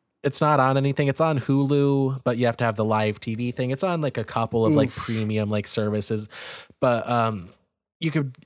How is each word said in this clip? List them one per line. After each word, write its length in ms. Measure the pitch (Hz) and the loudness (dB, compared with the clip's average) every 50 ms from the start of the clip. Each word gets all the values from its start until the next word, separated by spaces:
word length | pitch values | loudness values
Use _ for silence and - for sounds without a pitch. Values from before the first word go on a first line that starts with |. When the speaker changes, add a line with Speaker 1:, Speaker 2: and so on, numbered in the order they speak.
| _ _ _ _ - | _ _ _ _ -4
Speaker 1:
it's 180 | 143 135 - | -4 0 2
not 200 | 165 151 151 143 | 2 4 4 4
on 160 | 131 131 131 | 4 4 2
anything. 320 | 135 135 139 139 - 147 139 | 2 2 0 0 0 0 0
It's 120 | 135 - | 2 2
on 200 | 160 160 156 139 | 2 0 2 -2
Hulu, 800 | 117 - 139 139 139 135 143 143 143 143 139 139 135 131 135 131 - | 0 0 2 2 2 2 2 2 2 2 2 2 0 0 -2 -2 -2
but 120 | 127 123 | -2 0
you 100 | 113 123 | 2 2
have 100 | 120 117 - | 0 0 2
to 60 | 123 | 0
have 120 | 117 110 | -2 0
the 80 | 101 110 | 0 0
live 360 | 107 110 107 107 107 104 - | 0 2 2 2 0 -2 -4
T 140 | - - 113 | -6 -8 -6
V 180 | 107 123 123 120 | -4 -4 -6 -4
thing. 180 | - 127 123 | -4 -4 -4
It's 120 | 131 135 - | -2 -2 -2
on, 180 | 190 175 165 | -2 -2 0
like, 180 | 151 139 - - | -2 -2 -2 -4
a 60 | 110 | -6
couple 420 | - - 113 117 110 - 117 113 | -4 -2 -4 -2 0 0 2 4
of, 80 | 110 156 | 4 4
like, 140 | 147 139 127 | 4 2 2
Speaker 2:
Oof. 80 | - | -2
Speaker 1:
premium, 540 | - - - 113 110 110 107 107 107 107 104 | -8 -6 -4 -4 -2 -2 -2 0 0 0 0
like, 160 | 107 104 101 | -2 -2 -4
services, 600 | - - - 107 107 104 107 101 - 113 107 107 107 - - - - - - - _ _ _ | -2 -2 -2 -2 0 0 -2 -2 -2 -4 -4 -4 -8 -14 -16 -16 -14 -16 -16 -18 _ _ _
but, 280 | - 131 120 113 107 - | 2 4 4 2 2 0
um, 420 | 120 120 117 113 110 101 85 92 - _ _ _ _ _ _ _ _ _ | 0 2 2 0 0 -4 -8 -12 -18 _ _ _ _ _ _ _ _ _
you 100 | 165 165 | -4 -2
could, 260 | 147 160 143 135 123 - - | 0 0 -2 -2 -6 -12 -14